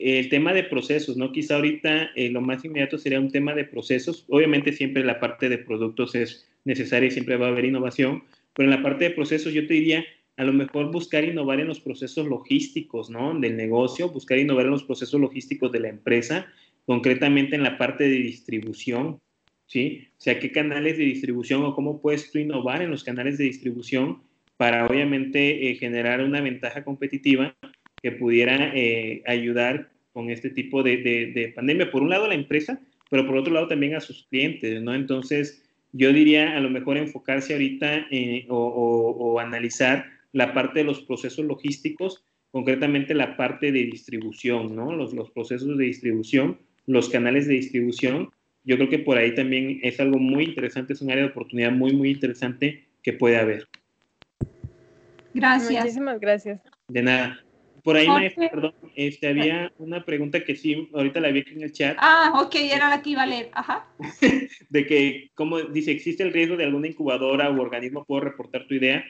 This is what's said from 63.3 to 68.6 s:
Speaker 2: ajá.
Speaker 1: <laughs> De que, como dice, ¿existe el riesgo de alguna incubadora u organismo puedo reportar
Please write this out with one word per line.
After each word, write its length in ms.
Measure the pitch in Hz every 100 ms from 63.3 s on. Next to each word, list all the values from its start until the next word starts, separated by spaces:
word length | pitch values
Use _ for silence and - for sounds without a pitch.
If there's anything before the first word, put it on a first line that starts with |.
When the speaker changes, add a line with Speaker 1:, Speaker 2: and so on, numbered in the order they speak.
| 247 233
Speaker 2:
ajá. 360 | - 247 269 - _
Speaker 1:
<laughs> 720 | 151 - 269 277 - - _
De 160 | 147 143
que, 440 | 147 139 135 -
como 260 | _ 156 165
dice, 280 | 156 147 156
¿existe 320 | 151 170 170
el 100 | 190
riesgo 240 | 170 165 175
de 80 |
alguna 220 | 143 139 156
incubadora 640 | 160 147 127 135 135 143
u 100 | 139
organismo 440 | 123 120 123 139
puedo 160 | - 139
reportar 480 | 143 - - 127